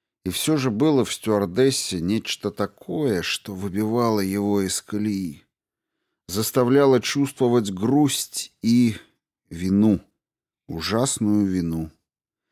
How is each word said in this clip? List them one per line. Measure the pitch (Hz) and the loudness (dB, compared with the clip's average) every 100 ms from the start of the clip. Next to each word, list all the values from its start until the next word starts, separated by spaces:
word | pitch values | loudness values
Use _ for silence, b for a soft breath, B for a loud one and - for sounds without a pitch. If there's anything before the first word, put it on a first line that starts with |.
| _ _ | _ _
И | 95 | -8
всё | 90 - 156 | -4 0 0
же | 127 | 0
было | 104 156 139 | 2 2 2
в | 101 | 0
стюардессе | - 113 104 98 95 135 131 - 92 | -4 -2 0 0 2 2 2 -4 -4
нечто | 85 107 - - 104 | -2 -2 -4 -6 -6
такое, | - 101 - - 87 143 92 | -4 -6 -8 -8 -4 -2 -2
что | 82 - - | -4 -6 -8
выбивало | 95 98 92 107 120 117 107 | -10 -6 -4 -2 0 2 0
его | 95 101 101 101 | 0 0 0 0
из | 95 - | 0 -4
колеи, | - 104 107 98 90 73 _ _ _ _ _ _ _ _ - | -6 -4 -4 -4 -6 -10 _ _ _ _ _ _ _ _ -8
заставляло | 92 110 135 120 135 139 127 | -6 -2 0 4 4 6 4
чувствовать | - 143 139 - 123 120 104 | 2 -2 -2 0 2 2 0
грусть | 92 113 139 143 - - - - _ | -2 0 2 2 0 -6 -10 -12 _
и | 110 120 120 98 - _ _ _ _ | 2 4 4 0 -10 _ _ _ _
вину, | 85 92 98 107 92 - _ _ _ _ _ - | -6 0 4 4 2 -2 _ _ _ _ _ -12
ужасную | 82 85 110 131 - 104 104 98 | -10 -2 0 0 0 0 2 0
вину. | 92 85 82 80 - _ _ _ _ _ | -2 -2 -4 -8 -12 _ _ _ _ _